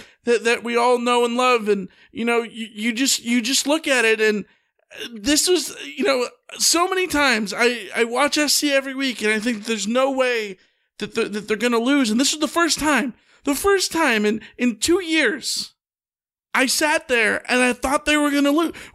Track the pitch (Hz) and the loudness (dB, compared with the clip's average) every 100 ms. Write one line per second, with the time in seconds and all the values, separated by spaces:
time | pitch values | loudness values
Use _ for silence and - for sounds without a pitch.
0 | - _ 240 226 226 240 233 233 240 247 | -18 _ -2 0 0 -2 0 0 2 2
1 | 240 240 240 240 254 240 208 196 185 - | 2 2 2 2 2 2 0 -2 -4 -16
2 | - - 233 233 226 226 220 208 226 226 | -14 -4 0 0 -2 -8 -14 -6 -4 -2
3 | 262 - 226 247 226 262 269 320 311 254 | -2 -2 0 0 0 -2 0 -2 0 2
4 | 226 220 220 214 - _ _ _ _ - | 2 2 2 0 -6 _ _ _ _ -18
5 | 247 226 208 294 349 359 262 - 285 294 | -16 -6 0 2 2 0 0 -10 -12 -2
6 | 370 254 240 - - - - 320 359 381 | 0 0 -2 -8 -18 -4 0 2 2 0
7 | 370 294 285 220 196 185 240 240 196 - | 0 2 2 2 -2 0 0 0 -4 -2
8 | 233 240 285 302 294 - 294 277 269 262 | -2 0 0 0 0 2 2 0 0 -4
9 | 269 220 214 220 226 214 226 220 190 247 | -4 -2 -2 0 -2 -4 -4 -4 -2 0
10 | 269 262 254 233 208 185 _ _ _ - | 0 0 0 -2 -4 -10 _ _ _ -12
11 | 208 226 220 208 - 208 240 226 240 285 | -6 -4 -4 -4 -4 -2 0 0 2 2
12 | 233 220 277 311 302 339 339 - 302 262 | 2 2 0 0 -2 0 0 0 0 0
13 | 269 - _ _ - 285 403 392 - 330 | 0 -6 _ _ -4 0 2 2 0 0
14 | 302 220 208 214 - - 247 208 - 359 | 2 2 0 -2 -6 -4 -2 0 0 0
15 | 339 311 254 233 - - - _ _ _ | 2 0 2 -2 -6 -8 -8 _ _ _
16 | _ _ _ _ _ 226 262 - 302 320 | _ _ _ _ _ 0 0 2 0 0
17 | 320 240 208 196 - 247 247 240 262 294 | 0 0 2 -2 0 2 2 0 -2 0
18 | 294 302 294 285 285 294 330 - - | 2 2 2 2 2 2 0 -4 -8